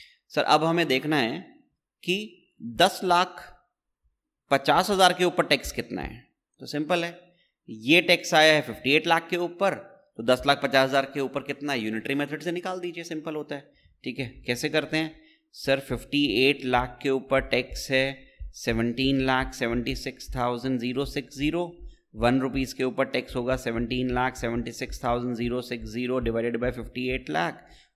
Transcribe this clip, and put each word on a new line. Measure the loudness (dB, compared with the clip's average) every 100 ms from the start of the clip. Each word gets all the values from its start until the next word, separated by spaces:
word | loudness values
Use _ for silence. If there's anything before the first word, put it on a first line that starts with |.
| -20 _ _
सर, | -2
अब | 4 4
हमें | 4 2 2
देखना | 0 2 0
है | 0 -2 -10 -20 _ _ _ _
कि | -2 -2 -4 -14 _ -16 -4 4
दस | 4 4
लाख | 2 4 2 -4 -20 -20 _ _ _ _ _ _ _ _ -2
पचास | 0 4 4 4
हज़ार | 6 6
के | 6
ऊपर | 2 2 2
टैक्स | 2 0
कितना | -8 -6 -6
है। | -8 -12 -20 _ _ -18
तो | -8
सिंपल | -6 -2 -2
है, | -2 -8 -20 _ _ _ -18
ये | -6 4 4
टैक्स | 6 2 4
आया | 6 8
है | 6
फिफ्टी | 2 -4 2
एट | 2 4
लाख | 0 0
के | -4
ऊपर, | -4 0 -2 -2 -8 -20 _ -4
तो |
दस | 0 2 2
लाख | 0
पचास | 2 4 4
हज़ार | 2 0
के | -2
ऊपर | -4 -4
कितना | -8 -8 -4
है, | -2
यूनिटरी | -2 -4 -2
मेथड | -2 -4 -4
से | -4
निकाल | -4 -6 -6
दीजिए, | -8 -10
सिंपल | -8 -8 -6
होता | -8 -8
है। | -10 -14 _ _ _
ठीक | -8 -6
है, | -8 -8 -6
कैसे | -4 0
करते | -2 0 -2
हैं? | -2 -8 -20 _ _
सर, | -6 0 0
फिफ्टी | 0 -6 -2 0 2 4
एट | 4 2 2
लाख | 0 0 -4
के | -2
ऊपर | 0 2 0 2
टैक्स | 0 0 -6 -2
है | 0 0 -4 -16 -16 -16
सेवनटीन | -8 -2 0 0 2 2 2
लाख | 2 2 0
सेवेंटी | -2 -2 -2 -2 -6
सिक्स | -8 -10 -8 -2
थाउजेंड | -2 0 -2 -2
ज़ीरो | -2 -2 -4
सिक्स | -6 -8 -4
ज़ीरो, | -2 0 -4 -8 -18 -18 _ 0
वन | 2 2
रुपीज़ | 0 -2 -4 -2
के |
ऊपर | -2 0 -2
टैक्स | -2 -4 -4
होगा | -2 -2
सेवनटीन | -2 -4 -2 -2 -2
लाख | 0 -2 -2
सेवेंटी | -4 -2 -4
सिक्स | -8 -8 -4
थाउजेंड | -2 0 -2 -2
ज़ीरो | -2 -4
सिक्स | -6 -8 -8
ज़ीरो | -6 -2 -2
डिवाइडेड | 0 0 -2 -2
बाय | -2
फिफ्टी | -4 -8 -6 -4
एट | -4 -4
लाख, | -2 -2 -6 -16 -20 _